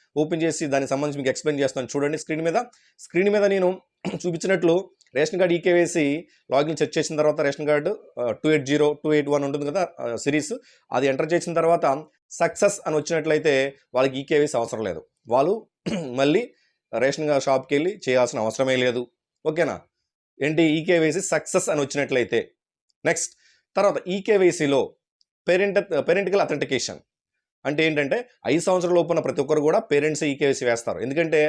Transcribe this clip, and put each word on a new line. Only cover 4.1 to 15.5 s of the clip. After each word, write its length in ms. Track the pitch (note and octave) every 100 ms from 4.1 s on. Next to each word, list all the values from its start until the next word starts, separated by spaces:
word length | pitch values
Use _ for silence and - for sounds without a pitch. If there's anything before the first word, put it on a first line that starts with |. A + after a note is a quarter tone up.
| F3+
చూపించినట్లు 540 | F3+ E3 F#3 F#3+ E3+ F3 F#3+ _ _
రేషన్ 260 | B2 D3+ F#3
కార్డు 140 | F#3 F3
ఈకేవైసీ 480 | F3+ F3 E3+ F3 C#3+ D3 F3 _ -
లాగిన్ 280 | C3 D3 D3+
సెట్ 160 | D3+
చేసిన 220 | E3 D3+ D#3
తర్వాత 220 | D3+ D3+
రేషన్ 260 | C#3+ C#3+ D3
కార్డు, 240 | D3 D#3 A3 - -
ఆ, 60 | A#2+
టూ 160 | G#2+ D#3
ఎయిట్ 160 | D3+ C3
జీరో, 220 | D3 D3
టూ 160 | D3 D#3
ఎయిట్ 160 | D3+ C#3+
వన్ 140 | C#3+
ఉంటుంది 220 | C#3+ C#3+ C#3+
కదా, 180 | E3 F3 -
ఆ, 80 | A#2+ A#2
సిరీస్, 380 | - D3+ - B3 - _ -
అది 160 | B2+ C3+
ఎంటర్ 220 | C3+ D#3+
చేసిన 220 | E3+ F3
తర్వాత 320 | E3 E3 E3+ D3+ C#3 D#3 _ _
సక్సెస్ 460 | - E3+ E3 G3+ G3+
అని 120 | - D#3
వచ్చినట్లయితే 580 | D3 E3 D#3 D3+ D3+ C3+ C3+ - _
వాళ్ళకి 220 | B2 C#3 C3
ఈకేవైసీ 360 | C#3+ D#3 D3 B2
అవసరం 260 | A#2 A2
లేదు. 180 | G#2+ D#2+ - _ -
వాళ్ళు 260 | A#2+ D#3